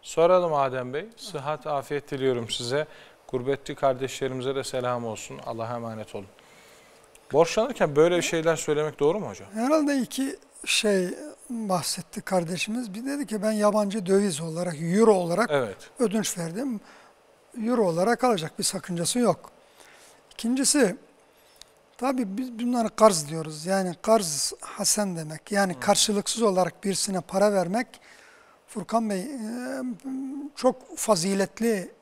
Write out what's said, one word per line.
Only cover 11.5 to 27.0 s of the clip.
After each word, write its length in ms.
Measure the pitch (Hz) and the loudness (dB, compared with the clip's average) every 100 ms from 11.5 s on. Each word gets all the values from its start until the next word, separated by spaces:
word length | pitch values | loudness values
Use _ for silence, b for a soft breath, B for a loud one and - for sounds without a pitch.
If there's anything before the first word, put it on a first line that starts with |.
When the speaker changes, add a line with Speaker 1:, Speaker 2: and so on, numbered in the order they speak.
Speaker 2:
bahsetti 680 | 233 220 180 147 - - - | -8 -2 -2 -2 -8 -8 -12
kardeşimiz. 720 | - 185 170 180 - 220 240 | -2 0 0 -4 -4 -4 -6
Bir 120 | 190 254 | -8 -6
dedi 200 | 285 226 | -6 -4
ki, 160 | 214 | -2
"Ben 100 | 214 | 0
yabancı 540 | 214 208 208 208 202 180 | 2 2 4 0 -2 2
döviz 340 | 196 202 151 | 2 2 -2
olarak, 340 | 165 160 180 151 | -6 -6 -6 -4
euro 340 | 165 185 226 | 0 6 6
olarak 340 | 196 175 175 233 | 6 4 0 2
Speaker 1:
Evet. 400 | 147 113 95 - - | 2 0 -6 -16 -2
Speaker 2:
ödünç 400 | 233 214 180 - | 0 0 -2 -4
verdim." 420 | 165 175 269 214 B B B B _ _ _ 247 220 | -6 -6 -6 -6 B B B B _ _ _ -6 0
Euro 160 | 247 | 2
olarak 420 | 196 165 190 233 | 2 4 2 4
alacak, 340 | 254 208 156 - | 4 4 0 -4
bir 60 | |
sakıncası 540 | 196 190 - 170 170 247 | -4 -4 -6 -2 0 2
yok. 320 | 233 165 - - B B B B B B B | 4 2 -2 -20 B B B B B B B
İkincisi, 640 | - 226 262 269 294 220 - - _ _ b b b b b _ _ | -6 -2 0 2 4 4 2 -12 _ _ b b b b b _ _
tabii 260 | 254 262 220 | -2 0 -2
biz 320 | 196 254 226 | -4 -8 -4
bunları 300 | 240 247 220 - | -2 0 0 6
karz 340 | 220 180 143 | 6 6 -4
diyoruz. 360 | 160 156 156 160 | -6 -8 -8 -2
Yani 260 | 190 185 170 | 0 0 -4
karz 520 | - 220 180 143 - - | 2 4 4 -4 -4 -6
hasen 560 | - - 202 - 202 170 | -14 -4 -2 0 -2 -4
demek. 360 | 151 156 - | -8 -12 -4
Yani 220 | 202 196 | 0 0
Speaker 1:
Hı. 60 | 151 | 0
Speaker 2:
karşılıksız 600 | 156 202 - 202 196 - | 2 4 4 2 -2 2
olarak 420 | 226 185 175 - | 2 4 0 0
birisine 360 | 196 185 | -4 -2